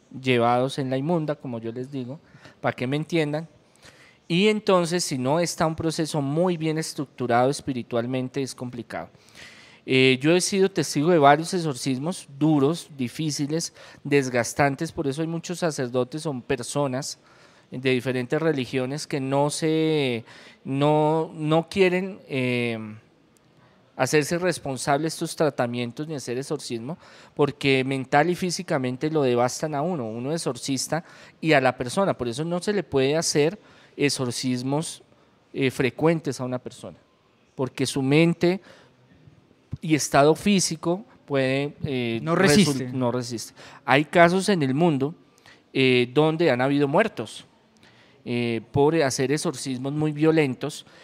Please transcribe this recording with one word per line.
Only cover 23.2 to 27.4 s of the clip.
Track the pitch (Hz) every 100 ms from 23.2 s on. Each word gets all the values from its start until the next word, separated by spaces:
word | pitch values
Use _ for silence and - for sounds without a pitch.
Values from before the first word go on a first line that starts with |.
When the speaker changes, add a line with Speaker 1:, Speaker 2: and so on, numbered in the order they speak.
| _ _ _ _ _ _ _ -
Speaker 1:
hacerse | 131 156 143 170
responsable | 180 160 143 131 - 143
de | 160
estos | - 165 -
tratamientos | 156 - 123 120 120 117 151
ni | 147
hacer | 127 120
exorcismo, | 139 143 - 117 120 175 - - -
porque | -